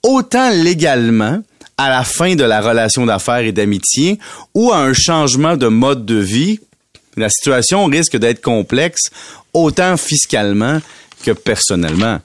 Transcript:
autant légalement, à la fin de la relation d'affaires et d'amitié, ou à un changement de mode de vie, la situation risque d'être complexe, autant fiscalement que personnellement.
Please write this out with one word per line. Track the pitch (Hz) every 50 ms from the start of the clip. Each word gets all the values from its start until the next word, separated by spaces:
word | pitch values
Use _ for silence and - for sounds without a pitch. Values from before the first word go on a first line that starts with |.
autant | _ 226 269 262 226 - - 240 262 254
légalement, | 220 175 165 185 208 160 156 160 139 123 120 117 117 110 107 107 139 202 220 _ _ _ - - _ -
à | 135 139
la | 131 127 127
fin | - - - 170 180 185
de | 160 135
la | 117 107 107
relation | 104 113 117 117 113 110 - - 123
d'affaires | 117 107 98 - - 120 123 120
et | 110
d'amitié, | 101 95 104 101 104 98 - - - 127 143 175 202 208 - - - - - _ _
ou | - 226 247
à | 226 170
un | 139 131 131
changement | - - - 170 160 151 139 120 131 147 160 175 151
de | 123 117
mode | 110 113 123 135 139 131 113 101
de | 117 110
vie, | 101 95 104 117 147 190 220 214 _ _ _ _ _ _ _ - _ _ _ -
la | 110 107
situation | - - - 139 135 127 117 - 180 196 202
risque | 175 139 156 170 - - 123
d'être | 104 117 120 -
complexe, | - - 120 113 101 - - 127 156 175 165 - - - _ - - - - - - _ _
autant | 165 170 156 143 - 180 185 185
fiscalement | 160 - - 151 143 - - - 120 104 101 101 104 110 123 147 156 151 - - - - _ - _ -
que | -
personnellement. | 110 - - - 110 98 - - 101 90 85 80 78 87 104 113 110 82 -